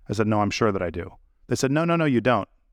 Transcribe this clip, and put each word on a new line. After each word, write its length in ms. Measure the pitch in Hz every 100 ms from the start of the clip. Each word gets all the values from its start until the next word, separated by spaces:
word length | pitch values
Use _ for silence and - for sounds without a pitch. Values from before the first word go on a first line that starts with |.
| -
I 40 |
said, 140 | 101 107
"No, 140 | 107
I'm 100 | 101
sure 200 | - 113
that 100 | 95
I 80 | 87
do." 220 | 82 82 - _ _ -
They 80 | 123
said, 160 | 131
"No, 140 | 147 170
no, 100 | 170
no, 100 | 156
you 140 | 120
don't. 300 | 110 113 - _ _